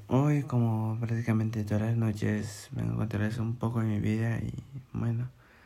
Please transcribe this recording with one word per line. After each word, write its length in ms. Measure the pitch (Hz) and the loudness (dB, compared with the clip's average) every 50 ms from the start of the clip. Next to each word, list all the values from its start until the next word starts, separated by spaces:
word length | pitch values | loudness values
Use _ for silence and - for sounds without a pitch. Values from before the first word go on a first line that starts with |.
| 104 | -2
hoy, 380 | - 117 127 143 151 147 147 135 | 2 2 4 4 6 4 2 2
como 560 | 135 131 123 117 117 110 110 110 110 110 113 | 2 2 2 4 4 2 2 0 0 -2 -2
prácticamente 640 | 117 113 117 113 117 - 110 110 110 110 113 110 107 | -2 -2 -2 -2 0 2 2 2 2 2 0 -2 -2
todas 180 | 104 104 107 | 0 0 0
las 160 | 107 113 113 117 | 2 2 2 2
noches, 720 | 113 110 104 104 107 107 107 104 107 104 - - - - 127 | 2 2 0 0 0 0 0 0 -2 -4 -8 -12 -14 -10 -6
vengo 200 | 117 113 113 113 | -4 -2 -2 0
a 40 | 117 | 0
contarles 420 | 107 110 120 113 110 107 113 - | -2 0 0 0 0 0 0 -2
un 160 | 110 113 113 | -2 -2 -2
poco 240 | 120 - 113 117 113 | -2 -2 -2 0 0
de 60 | 113 110 | 0 2
mi 120 | 107 101 | 0 0
vida 380 | 104 107 107 110 113 117 117 113 | 0 0 0 2 0 0 0 -2
y, 160 | 110 117 120 - - - - - - - - | -2 -4 -6 -8 -12 -12 -14 -16 -16 -8 -6
bueno, 380 | - 113 117 117 117 123 127 - - - - - - - | -2 -2 0 0 -2 -4 -6 -8 -14 -20 -20 -20 -20 -20